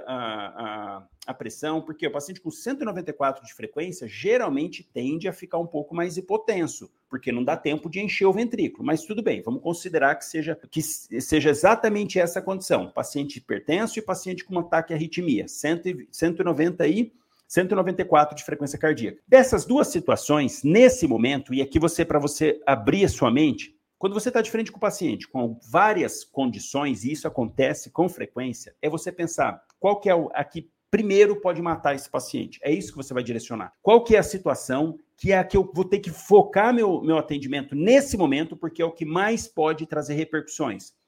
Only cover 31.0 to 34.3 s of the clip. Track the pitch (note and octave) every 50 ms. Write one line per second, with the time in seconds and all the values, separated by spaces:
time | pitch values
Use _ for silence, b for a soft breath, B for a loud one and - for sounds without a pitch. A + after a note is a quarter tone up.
31 | A3 G3+ G3 G3 G#3 G3+ G#3 - - F#3 F3 D#3 E3+ E3+ D#3+ D#3 - C#3+ C#3+ C#3
32 | - - - C#3 - - - B2+ - - - - - C#3 D#3+ G3 F#3+ - - C#3+
33 | C3+ - C3 B2 B2 A#2 A#2 A2+ - - A#2+ A2 F#2+ E2+ - _ - G3 A3 A#3
34 | A#3 A#3 A3 G3+ F3 -